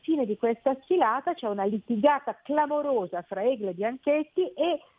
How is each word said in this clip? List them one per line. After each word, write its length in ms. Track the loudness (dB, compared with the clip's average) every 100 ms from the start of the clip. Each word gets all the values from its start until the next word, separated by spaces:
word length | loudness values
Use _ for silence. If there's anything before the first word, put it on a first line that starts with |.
fine 240 | -2 0 0
di 120 | 0
questa 380 | 0 0 -2 -2
sfilata 520 | 0 2 2 2 -2
c'è 140 | -4 -4
una 160 | -2
litigata 760 | -2 -2 -2 2 4 4 -2 -8
clamorosa 760 | -2 0 0 0 0 -2 -2 -6
fra 220 | -8 -2
Egle 300 | -2 -2 -4
Bianchetti 800 | -4 -4 -2 0 0 0 -2 -2
e 280 | 0 -2 -2 -6